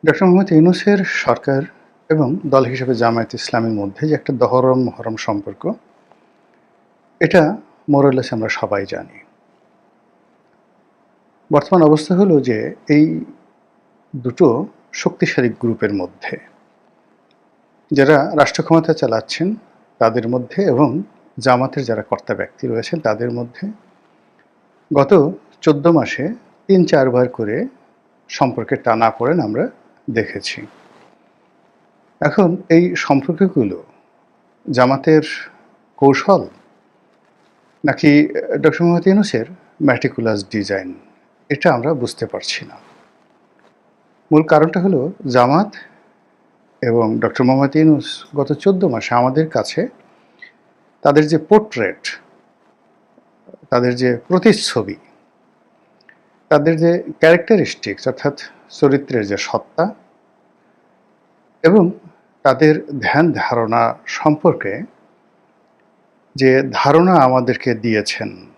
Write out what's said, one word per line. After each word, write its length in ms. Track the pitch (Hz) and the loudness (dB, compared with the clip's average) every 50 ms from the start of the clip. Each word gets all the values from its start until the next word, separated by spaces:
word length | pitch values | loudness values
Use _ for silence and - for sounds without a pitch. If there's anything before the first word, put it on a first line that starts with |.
| - | 2
ডক্টর 200 | 156 147 - 196 | 0 0 2 4
মোহাম্মদ 260 | 185 180 185 196 190 | 4 4 4 4 4
ইউনূসের 460 | 170 156 156 175 180 180 - 208 202 202 | 4 4 4 4 2 2 0 0 0 0
সরকার 640 | 190 - - - - - 120 - - - 139 135 143 - - _ _ _ _ _ _ _ | 0 -4 -6 -4 -2 -2 -2 -2 -2 -4 -2 -2 -4 -6 -14 _ _ _ _ _ _ _
এবং 280 | 156 156 147 123 131 190 - | -2 0 0 0 -2 -4 -4
দল 200 | 151 131 135 127 | 0 2 2 2
হিসেবে 300 | 120 127 127 131 123 131 | 2 -2 -6 -4 -4 -2
জামায়াত 380 | 110 117 117 113 113 113 - - | 0 0 0 0 0 -4 -4 -8
ইসলামীর 400 | 117 - - - 117 117 117 113 | -12 -10 -4 -4 -2 -2 -2 -4
মধ্যে 340 | 104 101 101 101 - 156 156 | -4 -6 -8 -8 -6 -4 -2
যে 60 | 151 | -2
একটা 200 | 139 - - 139 | -2 -2 -6 -2
দহরম 500 | 117 123 107 123 127 127 131 127 127 127 | 0 0 0 2 0 2 2 0 0 -2
মহরম 320 | 120 - - - 117 113 | -4 -6 -8 -10 -10 -10
সম্পর্ক, 580 | 110 - - 107 104 101 104 101 _ - 165 233 247 _ _ _ _ _ _ _ _ _ _ _ _ _ _ _ _ _ _ _ _ _ _ _ _ _ _ _ _ | -8 -6 -6 -6 -6 -8 -10 -16 _ -8 -8 -8 -8 _ _ _ _ _ _ _ _ _ _ _ _ _ _ _ _ _ _ _ _ _ _ _ _ _ _ _ _
এটা 380 | - 156 156 185 156 151 208 220 - _ _ _ _ - | -2 2 4 4 4 4 0 -6 -12 _ _ _ _ 0
more 160 | 143 139 139 | 2 4 4
or 100 | 139 131 | 4 2
less 120 | 127 123 - | 0 -4 -4
আমরা 180 | - 110 110 120 | -6 -6 -4 -4
সবাই 360 | - - - 101 104 98 101 | -4 -6 -4 -4 -4 -6 -6
জানি। 340 | 98 - 92 90 90 - - _ _ _ _ _ _ _ _ _ _ _ _ _ _ _ _ _ _ _ _ _ _ _ _ _ _ _ _ _ _ _ _ _ _ _ _ _ _ _ _ _ _ _ _ _ _ 147 | -6 -10 -12 -12 -14 -20 -20 _ _ _ _ _ _ _ _ _ _ _ _ _ _ _ _ _ _ _ _ _ _ _ _ _ _ _ _ _ _ _ _ _ _ _ _ _ _ _ _ _ _ _ _ _ _ -2
বর্তমান 300 | 147 143 - 196 180 160 | 0 2 2 2 4 6
অবস্থা 320 | 151 151 151 - - 185 | 6 4 2 2 -2 0
হলো 240 | 175 202 202 165 143 | 0 2 4 2 2
যে 360 | 123 123 117 107 113 - - - _ - | 2 0 -4 -4 -4 -8 -10 -12 _ 0
এই 360 | 147 147 156 165 160 160 - - - _ _ _ _ _ _ _ _ _ _ _ _ _ _ _ - | 2 2 2 2 0 -6 -10 -14 -20 _ _ _ _ _ _ _ _ _ _ _ _ _ _ _ -16
দুটো 520 | 135 120 127 120 - 180 147 113 127 180 220 _ _ _ _ - | -8 -8 -8 -2 2 2 2 2 0 -4 -8 _ _ _ _ -14
শক্তিশালী 560 | - - 170 175 - - 156 - - 127 120 | -6 -6 -6 -4 -2 -4 -2 -2 -2 -2 -2
গ্রুপের 440 | 113 - - 117 110 98 - 104 104 | -2 -4 -4 -4 -4 -2 -4 -4 -4
মধ্যে, 440 | 98 90 90 - _ - - - - - - _ _ _ _ _ _ _ _ _ _ _ _ _ _ _ _ _ _ _ _ _ _ _ _ _ _ _ _ | -4 -8 -8 -12 _ -14 -14 -14 -14 -16 -20 _ _ _ _ _ _ _ _ _ _ _ _ _ _ _ _ _ _ _ _ _ _ _ _ _ _ _ _
যারা 400 | - 139 139 135 151 139 143 156 - | 2 2 4 6 6 4 4 0 2
রাষ্ট্র 280 | 151 143 - - - 156 | 0 0 0 0 -6 0
ক্ষমতা 300 | - 160 165 160 165 156 | 2 2 2 2 2 -2
চালাচ্ছেন 600 | - - 123 113 113 - - - - 160 190 220 220 _ _ _ _ _ _ _ _ | -2 0 -2 -2 -4 -4 -8 -6 -4 -4 -4 -4 -6 _ _ _ _ _ _ _ _
তাদের 300 | 120 113 113 127 113 117 | 0 0 0 0 -4 -2
মধ্যে 360 | 123 127 123 - - - 202 | -4 -4 -6 -6 -6 -4 -2
এবং 400 | 185 127 120 151 135 120 165 202 - _ _ _ _ _ - | 0 2 2 0 0 0 -4 -8 -10 _ _ _ _ _ -4
জামাতের 440 | 113 131 123 123 127 131 - 151 135 | 0 0 2 2 0 -2 -4 -6 -4
যারা 180 | 117 113 107 | -4 -4 -6
কর্তা 340 | 101 _ - - - - 110 | -4 _ -8 -8 -6 -8 -6
ব্যক্তি 320 | 98 98 - _ _ - 127 | -6 -6 -10 _ _ -8 -6
রয়েছেন 320 | 117 113 113 - - 170 | -6 -6 -6 -6 -8 -4
তাদের 320 | - 113 104 104 120 123 | -2 -4 -4 -2 -4 -6
মধ্যে 360 | 120 120 120 120 123 - - 202 214 - _ _ _ _ _ _ _ _ _ _ _ _ _ _ _ _ _ _ _ _ _ _ - | -6 -8 -10 -10 -12 -12 -12 -12 -12 -14 _ _ _ _ _ _ _ _ _ _ _ _ _ _ _ _ _ _ _ _ _ _ 0
গত 380 | 143 139 135 208 175 139 151 190 - _ _ _ _ | 0 2 4 4 4 4 2 -2 -8 _ _ _ _
চোদ্দ 260 | - 160 151 143 139 170 | 0 0 0 2 2 2
মাসে 460 | 170 151 120 - - - 131 175 233 - _ _ _ _ _ - | 4 4 2 0 -6 -6 -8 -8 -8 -10 _ _ _ _ _ 2
তিন 180 | 196 185 175 | 4 4 4
চারবার 440 | - - 151 135 131 120 123 123 123 | 4 2 2 2 2 2 0 0 0
করে 360 | 127 - 113 104 110 139 220 269 - _ _ _ _ _ _ _ _ _ _ _ | -2 -6 -6 -4 -4 -6 -6 -8 -10 _ _ _ _ _ _ _ _ _ _ _
সম্পর্কে 460 | - - 143 127 - - 110 - 139 | -4 -2 -2 -2 -2 -6 -4 -4 -6
টানাপোড়েন 640 | 131 - 123 117 113 113 113 110 - 120 131 165 180 | -4 0 -2 0 2 2 0 0 0 -2 -2 0 -2
আমরা 300 | 135 107 107 120 180 254 - _ _ _ _ _ _ - | -2 -2 -4 -4 -4 -6 -6 _ _ _ _ _ _ -6
দেখেছি। 580 | 110 113 104 - - 101 - - - - 107 - _ _ _ _ _ _ _ _ _ _ _ _ _ _ _ _ _ _ _ _ _ _ _ _ _ _ _ _ _ _ | -4 -4 -4 -4 -8 -12 -12 -12 -12 -12 -14 -20 _ _ _ _ _ _ _ _ _ _ _ _ _ _ _ _ _ _ _ _ _ _ _ _ _ _ _ _ _ _
এখন 360 | - 147 - - 196 170 175 180 - _ | -4 -2 2 2 2 2 2 -2 -2 _
এই 260 | 165 165 175 180 175 | 2 4 4 2 -2
সম্পর্কগুলো 880 | - - - 143 139 - - 170 165 202 185 - 151 117 101 92 85 80 _ _ _ _ _ _ _ _ _ _ _ _ _ _ _ _ - | -6 -2 0 0 0 0 -4 -2 0 0 0 0 -2 -2 -2 -4 -10 -14 _ _ _ _ _ _ _ _ _ _ _ _ _ _ _ _ -6
জামাতের 500 | 147 127 127 127 135 131 - 165 156 156 151 - - - - - - _ _ _ _ _ _ _ _ - | 0 2 2 2 2 0 2 2 2 2 2 0 -10 -12 -14 -18 -20 _ _ _ _ _ _ _ _ 2
কৌশল 480 | 139 139 - - - - 196 170 101 - - _ _ _ _ _ _ _ _ _ _ _ _ _ _ _ _ _ _ _ _ _ _ _ _ _ - | 2 4 4 2 2 2 0 0 0 -6 -16 _ _ _ _ _ _ _ _ _ _ _ _ _ _ _ _ _ _ _ _ _ _ _ _ _ -4
নাকি 420 | 147 131 - - 151 143 147 151 - - - - - - 143 | -4 -4 2 2 4 6 6 4 2 -2 -6 -6 -4 -6 0
ডক্টর 280 | 143 156 147 - 170 | 0 0 2 2 0
মোহাম্মদ 220 | 170 175 170 175 190 | 2 2 2 2 2
ইউনূসের 380 | 190 208 202 - - 117 113 - - _ _ _ _ _ 156 | 2 2 2 0 -2 -4 -6 -6 -12 _ _ _ _ _ 0
meticulous 600 | 139 123 117 - - - - 117 113 110 104 98 - | 0 0 0 -2 -4 -4 -2 -2 -2 -2 -4 -6 -6
ডিজাইন, 420 | - 107 101 92 101 98 95 92 90 - _ _ _ _ _ _ _ _ _ _ | -6 -6 -4 -4 -6 -6 -6 -10 -16 -18 _ _ _ _ _ _ _ _ _ _
এটা 240 | 147 139 - 185 143 | -8 -2 0 0 0
আমরা 200 | 120 117 147 165 | 0 -2 -4 -4
বুঝতে 320 | 135 120 113 - - 120 | -4 -6 -8 -8 -8 -10
পারছি 400 | 107 - 98 - - - - - | -10 -8 -12 -10 -10 -10 -12 -12
না। 120 | - - - _ _ _ _ _ _ _ _ _ _ _ _ _ _ _ _ _ _ _ _ _ _ _ _ _ _ _ _ _ _ | -16 -20 -20 _ _ _ _ _ _ _ _ _ _ _ _ _ _ _ _ _ _ _ _ _ _ _ _ _ _ _ _ _ _
মূল 120 | 156 151 156 | 2 2 4
কারণটা 360 | 156 165 151 156 160 156 185 | 4 4 4 4 2 0 -2
হলো 320 | 175 196 185 135 123 160 190 _ - 143 | -2 0 0 0 -2 -4 -8 _ -8 -2
জামাত 480 | 120 127 123 123 139 170 208 214 - - - - _ _ _ _ _ _ _ _ _ _ _ _ _ _ _ _ _ _ | 2 2 4 4 4 2 0 -2 -6 -18 -20 -20 _ _ _ _ _ _ _ _ _ _ _ _ _ _ _ _ _ _
এবং 380 | - 123 113 120 117 110 113 117 | -4 -2 0 0 0 0 -2 -2
ডক্টর 240 | 117 110 - - 131 | -2 -4 -2 0 2
মোহাম্মদ 320 | 123 135 135 139 135 139 | 2 2 2 0 0 2
ইউনূস 500 | 156 156 160 151 135 - - - - - - - | 2 4 4 4 2 0 -8 -12 -16 -16 -12 -6
গত 180 | 147 139 135 151 | -6 -4 -4 -4
চোদ্দ 320 | 147 - 196 196 185 185 | -2 0 0 0 2 0
মাসে 300 | 170 117 110 - - 120 | -2 -2 -4 -4 -2 0
আমাদের 340 | 120 123 131 131 151 160 156 | 0 0 2 0 0 -2 -2
কাছে 380 | - 120 107 - - - 196 262 - _ _ _ _ _ _ _ _ _ - - _ _ _ _ _ _ _ _ _ _ | -2 -4 -4 -4 -4 -6 -6 -6 -8 _ _ _ _ _ _ _ _ _ -20 -20 _ _ _ _ _ _ _ _ _ _
তাদের 260 | - 143 151 151 156 151 | 0 2 4 4 2 2
যে 100 | 165 156 | 0 -2
পোর্ট্রেট, 840 | 156 - 208 214 214 214 - 123 110 92 87 - _ - - - _ _ _ _ _ _ _ _ _ _ _ _ _ _ _ _ _ _ _ _ _ _ _ _ _ - - _ - _ | 0 4 4 4 4 2 -6 -4 -4 -4 -4 -8 _ -14 -14 -14 _ _ _ _ _ _ _ _ _ _ _ _ _ _ _ _ _ _ _ _ _ _ _ _ _ -20 -20 _ -10 _
তাদের 260 | - 123 123 123 123 | -2 0 0 0 -2
যে 220 | 120 127 127 120 120 - _ | 0 0 -2 -2 -2 -4 _
প্রতিচ্ছবি, 680 | 180 185 180 226 208 214 - - - 123 104 98 98 - _ _ _ _ _ _ _ _ _ _ _ _ _ _ _ _ _ _ _ _ _ _ _ _ _ _ _ _ _ _ | -2 2 4 4 2 2 0 -4 -4 -4 -6 -6 -10 -14 _ _ _ _ _ _ _ _ _ _ _ _ _ _ _ _ _ _ _ _ _ _ _ _ _ _ _ _ _ _
তাদের 280 | 156 147 147 160 165 156 | 0 2 2 2 0 2
যে 260 | 165 170 170 180 - - - _ | 2 2 0 0 -4 -10 -4 _
ক্যারেক্টারিস্টিক্স 880 | - 160 170 175 170 - 226 196 143 - - - - 113 95 - - 131 | 4 4 4 4 4 2 2 2 2 -2 -6 -10 -8 -10 -10 -6 -6 -8
অর্থাৎ 340 | 123 - - 143 143 - - - - _ _ _ | -8 -4 -6 -6 -6 -6 -16 -20 -20 _ _ _
চরিত্রের 580 | - - - 139 135 139 143 - 135 120 104 98 | -4 0 2 2 2 2 -2 -2 -4 -4 -2 -2
যে 100 | 101 95 | -4 -6
সত্তা 580 | - - - 120 - _ _ - 165 208 233 _ _ _ _ _ _ _ _ _ _ _ _ _ _ _ _ _ _ _ _ _ _ _ _ _ _ _ _ _ _ _ _ _ - | -6 -4 -6 -6 -6 _ _ -4 -4 -4 -4 _ _ _ _ _ _ _ _ _ _ _ _ _ _ _ _ _ _ _ _ _ _ _ _ _ _ _ _ _ _ _ _ _ 0
এবং 280 | 160 185 214 180 175 202 - _ - _ _ _ _ _ _ _ | 4 4 4 4 2 0 -6 _ -20 _ _ _ _ _ _ _
তাদের 560 | 139 131 127 156 151 156 - - - 143 135 | 0 2 4 4 4 4 2 -2 -10 -10 -6
ধ্যান 320 | 113 123 - 143 165 170 | -4 -2 0 2 2 2
ধারণা 640 | 139 117 - - 127 117 117 107 117 120 117 117 120 - _ | 0 -2 -4 -4 -2 -2 -2 0 0 0 0 0 -2 -6 _
সম্পর্কে 760 | - - - - 156 151 151 - 180 151 - - 104 98 123 185 - _ _ _ _ _ _ _ _ _ _ _ _ _ _ _ _ _ _ _ _ _ _ _ _ _ _ _ _ _ | -14 -12 -2 0 0 -2 2 0 0 0 0 -6 -8 -8 -8 -12 -16 _ _ _ _ _ _ _ _ _ _ _ _ _ _ _ _ _ _ _ _ _ _ _ _ _ _ _ _ _
যে 280 | 135 135 131 131 131 139 135 | 2 2 4 4 4 2 0
ধারণা 440 | 117 - - 139 143 160 175 185 185 | -4 -2 0 4 4 4 4 6 4
আমাদেরকে 600 | 170 135 127 127 127 123 120 123 - - 131 117 | 4 4 4 2 0 0 0 -4 -4 -2 -4 -4
দিয়েছেন 680 | 107 107 120 110 107 104 - - - 110 101 101 92 92 95 _ | -2 -2 -2 -2 -2 -2 -4 -6 -8 -8 -10 -12 -14 -20 -20 _